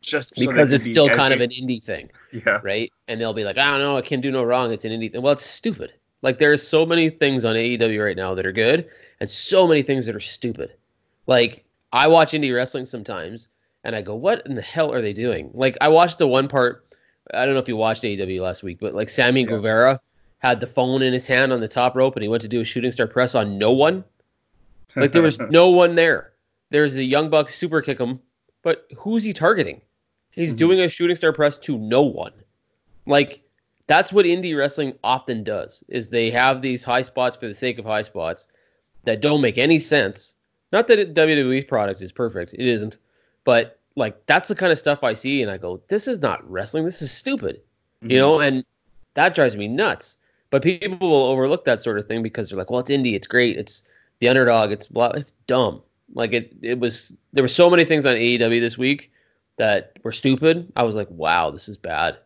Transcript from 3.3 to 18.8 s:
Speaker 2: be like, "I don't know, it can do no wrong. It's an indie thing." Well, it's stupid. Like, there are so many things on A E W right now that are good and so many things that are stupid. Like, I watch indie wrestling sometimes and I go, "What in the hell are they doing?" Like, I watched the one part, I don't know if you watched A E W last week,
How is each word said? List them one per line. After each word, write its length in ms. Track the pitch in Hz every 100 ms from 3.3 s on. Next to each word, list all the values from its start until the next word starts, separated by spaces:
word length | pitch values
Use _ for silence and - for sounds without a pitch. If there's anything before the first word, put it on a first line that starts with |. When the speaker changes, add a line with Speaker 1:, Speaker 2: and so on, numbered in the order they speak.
Speaker 2:
be 120 | 110
like, 140 | 101 101
"I 120 | 143
don't 80 | 139
know, 180 | 139 139
it 80 |
can 160 | 123 135
do 120 | 135
no 100 | 131
wrong. 300 | 120 123 123
It's 120 | 107
an 60 | 110
indie 180 | 113 113
thing." 100 | -
Well, 100 | 131
it's 140 | 143 -
stupid. 460 | - 226 185 - _ _ _
Like, 160 | 131 131
there 140 | 147
are 40 | 147
so 280 | - 160
many 260 | 165 170 160
things 340 | 160 143 131
on 100 | 113 110
A 80 |
E 120 | 117 120
W 260 | 113 107
right 140 | 104 87
now 180 | 95
that 100 | 95
are 80 | 92
good 360 | 95 113 165 170 - _ _
and 100 | 107
so 380 | - - 190 180
many 140 | 156
things 220 | 127 135 113
that 100 | 104
are 40 |
stupid. 520 | - - 123 110 - _ _ _ _ _ -
Like, 360 | 127 120 117 _ _ _
I 160 | 123 147
watch 240 | 165 151
indie 200 | 156 143
wrestling 340 | 123 127 143 127
sometimes 600 | 120 104 98 82 117 - _ _ _
and 100 | -
I 80 | 110
go, 140 | 90 107
"What 280 | 160 233 -
in 100 | 127
the 60 |
hell 300 | 98 165 156
are 80 | 127
they 120 | 110
doing?" 380 | 101 120 90 73
Like, 220 | 113 131 -
I 80 | 147
watched 300 | 160 175 165
the 80 | 151
one 220 | 131 135
part, 360 | 139 123 123 _ _ _ _ -
I 120 | -
don't 100 | 131
know 60 | 135
if 80 | 127
you 80 | 113
watched 260 | 110 110
A 40 | 113
E 80 | 101
W 260 | 95 92
last 220 | 92 90
week, 140 | 98 87